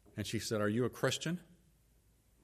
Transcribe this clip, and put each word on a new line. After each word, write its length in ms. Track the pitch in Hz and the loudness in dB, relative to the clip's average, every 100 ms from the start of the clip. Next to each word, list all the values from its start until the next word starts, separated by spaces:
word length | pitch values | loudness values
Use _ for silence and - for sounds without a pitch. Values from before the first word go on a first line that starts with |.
| - - | -12 -6
And 80 | 101 | -4
she 140 | 110 | -4
said, 200 | - 110 | -2 0
"Are 80 | 104 | 2
you 180 | 110 120 | 2 2
a 40 | |
Christian?" 500 | - 135 123 156 175 - - - - _ _ _ _ _ _ | 2 0 0 -2 -4 -8 -20 -20 -20 _ _ _ _ _ _